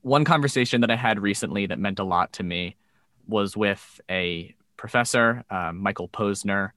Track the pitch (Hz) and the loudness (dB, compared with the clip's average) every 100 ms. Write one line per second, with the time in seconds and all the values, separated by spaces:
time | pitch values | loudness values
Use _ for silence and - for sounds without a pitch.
0 | 131 139 151 160 143 135 120 123 117 117 | 4 2 4 4 4 2 2 2 2 2
1 | 120 107 101 101 - 101 98 90 98 95 | 2 2 0 0 -2 -4 -4 -2 -4 -2
2 | 95 90 90 - 92 87 87 - _ _ | 0 0 0 -4 -6 -4 -6 -10 _ _
3 | _ _ - 107 98 104 104 98 - - | _ _ -4 0 0 0 0 0 -8 -20
4 | - 92 87 85 82 - _ - 117 123 | -6 -2 -2 -4 -10 -18 _ -16 -2 0
5 | 120 123 117 120 - 95 85 85 98 95 | 2 4 2 2 -6 -6 -4 -2 -4 -4
6 | 90 - 104 98 101 98 98 | -8 -2 -2 -2 0 0 -2